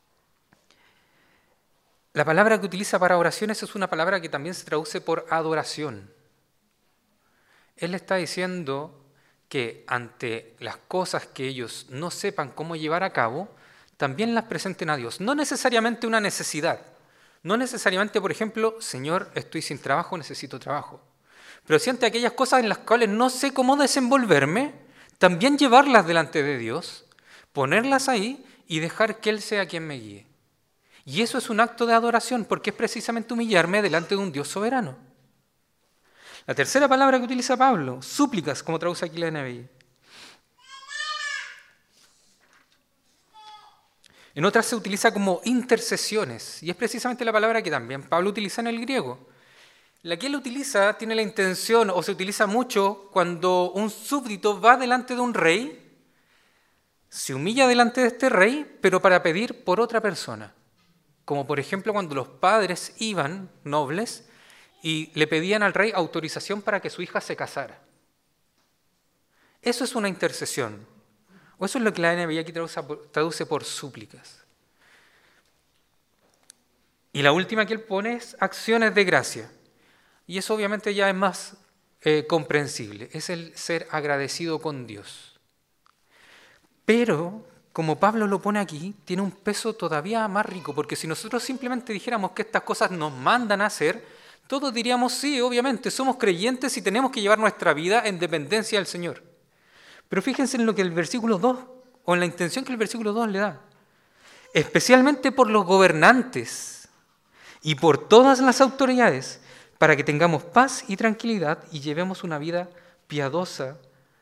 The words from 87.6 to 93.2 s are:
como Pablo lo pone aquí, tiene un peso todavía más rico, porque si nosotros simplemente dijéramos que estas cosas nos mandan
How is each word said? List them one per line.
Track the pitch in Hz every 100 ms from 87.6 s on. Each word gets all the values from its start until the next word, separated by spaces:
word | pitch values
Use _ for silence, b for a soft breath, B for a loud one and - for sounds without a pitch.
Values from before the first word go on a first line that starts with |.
| _
como | - 160 151
Pablo | 196 220 208
lo | 190
pone | 202 208
aquí, | 196 151 180 -
tiene | - 185
un | 196
peso | - 208 202 226
todavía | 220 175 151 175 226 220
más | 196 208
rico, | 185 147
porque | 139 147
si | 151 160
nosotros | 160 220 240
simplemente | - 254 247 247 233
dijéramos | 202 - 233 185
que | -
estas | 202 190
cosas | - 196 202
nos | 180 151
mandan | 131